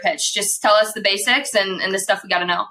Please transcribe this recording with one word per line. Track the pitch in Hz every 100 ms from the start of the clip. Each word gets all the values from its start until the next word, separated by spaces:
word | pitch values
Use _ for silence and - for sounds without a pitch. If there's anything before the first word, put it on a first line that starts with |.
pitch. | - 151 -
Just | 208 202 -
tell | 214
us | 208 214
the | 214
basics | 202 196 247 262 277 214
and, | 190 185
and | 190
the | 190
stuff | - 196
we | 196
gotta | 180 180
know. | 175 208